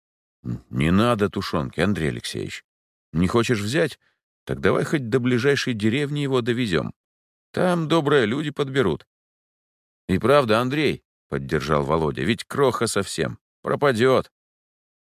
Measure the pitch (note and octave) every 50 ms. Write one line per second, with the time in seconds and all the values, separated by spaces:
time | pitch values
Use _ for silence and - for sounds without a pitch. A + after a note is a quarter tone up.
0 | _ _ _ _ _ _ _ _ - B1+ A#1 B1+ - - B1 B1+ C#2 D#2+ F2+ G2
1 | A2+ A#2+ A#2+ G2+ G#2+ F#2+ - G2+ F#2+ - - E2+ C#2+ B1+ - - E2+ G2 G#2 D#2+
2 | D#2+ C#2+ A#1+ A#1 - - - A1 G1+ - - - - _ _ _ _ _ _ _
3 | _ _ - D#2 F2+ F2+ - A#2+ A2+ A2+ B2 G#2 G2+ G#2 B2 E3 E3 D3+ - -
4 | _ _ _ _ _ _ _ _ _ - C2 - C#2 F#2 - - - - - D3+
5 | C3 A2+ A2 C3 A#2+ B2+ B2 A#2+ A2+ C#3+ C#3+ B2+ - C3 B2 G#2 G#2 A2 A2 C#3+
6 | D3 C#3 D3 D3 C#3+ C#3 C3+ B2+ A#2 A#2+ A#2 A#2+ B2+ G#2+ F2 D2 A#1 G1+ - _
7 | _ _ _ _ _ _ _ _ _ _ - - F3 F3+ F3 E3+ D#3+ D3 D#3+ E3
8 | D3+ C#3+ D3 C#3+ A#2 G2+ A#2 C#3+ D#3 D3 D3 - C#3+ C3+ C3 C#3 A#2 F#2 D2 -
9 | - _ _ _ _ _ _ _ _ _ _ _ _ _ _ _ _ _ _ _
10 | _ - F#2 F2+ F2+ A2+ C#3 D3 C3+ A2 G#2+ A2+ B2 B2+ C3+ D3+ D3+ A2+ D#2 C#2
11 | _ _ _ _ _ _ C#2+ C2+ C2+ C2 D#2 D2+ C2+ D2 D#2 D2 C#2+ C#2 D#2 E2
12 | D#2+ D2 C2 C2 C#2 F#2+ A#2 - - - - B2 C#3+ C3 - - A#2 A2 - G#2
13 | G2 - - - D#2 B1 E2 - _ _ _ _ - - - - D3 C#3+ B2+ G#2+
14 | B2 C3 B2+ G#2+ - - _ _ _ _ _ _ _ _ _ _ _ _ _ _
15 | _ _